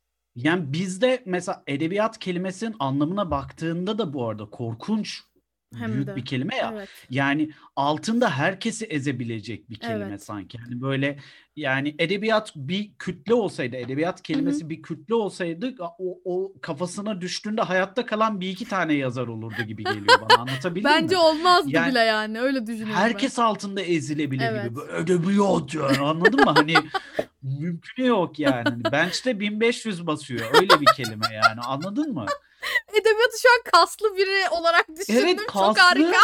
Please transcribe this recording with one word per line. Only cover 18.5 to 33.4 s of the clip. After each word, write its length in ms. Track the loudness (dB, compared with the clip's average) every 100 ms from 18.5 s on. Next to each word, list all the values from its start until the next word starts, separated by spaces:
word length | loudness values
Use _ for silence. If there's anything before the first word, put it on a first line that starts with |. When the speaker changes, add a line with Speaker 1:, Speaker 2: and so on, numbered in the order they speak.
| -8 -4
Speaker 1:
tane 260 | -2 0
yazar 340 | 0 0 -4 -6
olurdu 360 | -6 -8 -8
gibi 200 | -8 -6
geliyor 380 | -4 -2 4 4
bana. 160 | 6 2
Speaker 2:
<laughs> 40 |
Speaker 1:
Anlatabildim 420 | 2 -4 -4 -2
Speaker 2:
Bence 320 | 2 2 2 4
Speaker 1:
mi? 60 |
Speaker 2:
olmazdı 480 | 4 4 4 4 4
Speaker 1:
Yani 220 | 0 2
Speaker 2:
bile 80 | 4
yani. 420 | 2 2 -2 -2
Öyle 260 | 0 0 -4
düşünüyorum 260 | -6 -4 2
ben. 40 |
Speaker 1:
herkes 400 | 2 2 -2 2
altında 420 | 0 0 -4 -4
ezilebilir 640 | 0 0 0 -2 -2 -2 -2
Speaker 2:
Evet. 180 | -2
Speaker 1:
gibi. 120 | -4 -8
Böyle 220 | -8 -4
edebiyat 760 | 2 2 4 4 4 2 0
yani, 260 | -2 0 2
anladın 440 | 2 2 2 4
mı? 60 | 4
Hani 420 | 4 4 2 2 -6 -6
Speaker 2:
<laughs> 280 | -8 -8 _
Speaker 1:
mümkünü 640 | -8 -6 -6 -8 -10 -2 2
yok 320 | 2 0 0
yani. 300 | 0 0 -2
Hani 220 | -2 -2
bench'te 480 | 0 0 -2 -2 -2
bin 220 | -4 0
beş 240 | 0 0 -4
yüz 220 | -6 -4
basıyor. 400 | -6 -4 -6 4
Öyle 280 | 4 6 6
bir 60 | 6
kelime 460 | 4 -2 -4 -4
yani. 280 | 2 2 2
Anladın 520 | -4 -4 -4 -4 -4
mı? 120 | -4 -6 -8 _ _
Speaker 2:
<laughs> 260 | -4 -4 0
Edebiyatı 480 | 2 4 4 2 4